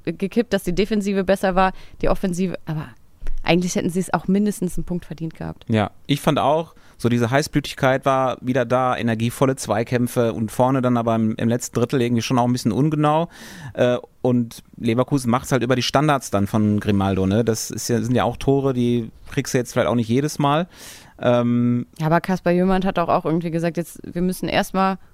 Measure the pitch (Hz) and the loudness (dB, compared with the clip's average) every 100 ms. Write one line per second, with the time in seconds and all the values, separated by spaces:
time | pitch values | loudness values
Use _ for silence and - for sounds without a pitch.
0 | - 165 190 233 233 196 - 170 202 214 | -8 -4 -2 -2 0 0 0 0 0 0
1 | 196 196 190 196 190 185 190 - - - | 0 0 2 2 2 2 2 0 -14 -2
2 | - 185 190 170 185 - - 156 135 107 | 0 0 0 -2 -2 -4 -8 -8 -8 -16
3 | - - - - - 170 175 - - 170 | -20 -6 0 0 4 2 2 -2 -2 -2
4 | 175 165 - 196 208 - 180 - - 175 | -2 -2 0 2 2 -2 -4 -4 -4 -6
5 | - 156 160 - 80 - - 110 98 - | -8 -10 -10 -8 -12 -10 -2 0 0 -4
6 | - 147 - 131 117 156 160 - - - | -4 0 2 2 2 0 -2 -12 -20 -2
7 | 120 120 117 139 160 151 - - 131 135 | 0 2 2 0 0 -2 -4 0 2 2
8 | 135 131 131 - 123 127 120 127 127 120 | 2 2 0 -2 -2 0 0 0 0 0
9 | 117 113 117 - 135 135 - 107 117 123 | -2 0 -2 0 0 0 -2 -2 0 0
10 | 120 - 117 101 110 - 127 135 127 120 | 0 0 0 0 -4 0 2 2 2 0
11 | 117 113 110 110 113 120 - 120 120 139 | 0 2 0 0 0 -2 -2 -2 0 0
12 | 120 120 - 127 123 123 120 101 156 151 | 0 0 0 0 2 0 0 0 0 2
13 | 151 156 170 - - 180 143 - 123 123 | 2 0 -2 -8 -18 -16 -8 0 0 0
14 | - _ 127 123 113 - - - 117 113 | -6 _ 0 0 0 -8 -20 -6 -2 0
15 | 127 143 123 123 - 131 120 127 117 135 | 2 0 2 0 2 0 2 0 2 2
16 | 151 139 - 101 101 110 104 104 98 101 | 2 0 0 -2 0 2 2 2 2 2
17 | 98 95 95 104 113 110 - 110 - 117 | 2 2 2 2 2 -2 -4 -8 -2 -2
18 | 113 120 98 120 - 139 135 123 120 120 | 0 0 0 0 0 2 2 0 2 0
19 | 113 - - - 127 131 120 127 90 120 | -2 -12 -8 -6 -2 -2 -2 0 2 2
20 | 110 120 151 - 139 151 180 - - - | 2 0 0 0 0 0 -2 -10 -20 -20
21 | - - 120 123 120 120 120 120 - - | -20 -2 2 2 2 2 2 0 -4 -4
22 | 156 170 - 180 175 175 185 185 190 175 | 0 0 0 -2 0 2 2 2 0 -2
23 | 165 156 160 160 170 165 170 165 170 - | 0 0 0 -2 -2 -2 -4 -4 -8 -10
24 | - 175 180 185 - - 202 190 190 190 | -10 -4 -4 -2 -2 -2 -2 0 0 -2
25 | - | -12